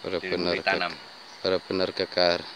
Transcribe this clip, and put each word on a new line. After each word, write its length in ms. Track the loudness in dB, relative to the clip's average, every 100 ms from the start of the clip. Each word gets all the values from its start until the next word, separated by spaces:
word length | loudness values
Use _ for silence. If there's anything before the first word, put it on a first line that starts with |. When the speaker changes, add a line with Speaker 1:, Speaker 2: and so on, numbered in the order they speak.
Speaker 1:
Benar-benar 560 | -2 -4 -2 0 2 0
Speaker 2:
Ditanam. 320 | 2 0 0
Speaker 1:
kek-, 180 | -6 -14 -18 -18 -4
benar-benar 480 | 0 0 0 0 0 0
kekar. 440 | -2 4 4 4 -2